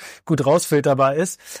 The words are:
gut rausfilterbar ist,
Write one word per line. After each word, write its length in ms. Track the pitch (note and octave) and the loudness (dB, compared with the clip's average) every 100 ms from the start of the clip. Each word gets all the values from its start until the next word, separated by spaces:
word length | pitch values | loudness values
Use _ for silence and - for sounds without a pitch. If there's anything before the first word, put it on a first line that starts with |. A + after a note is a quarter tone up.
| - - - | -20 -12 -4
gut 220 | D3 C3+ | 0 2
rausfilterbar 680 | E3+ - D3 D3 C3+ C3+ | 2 2 0 2 2 2
ist, 260 | D3 F3+ - - - | 0 -4 -6 -16 -14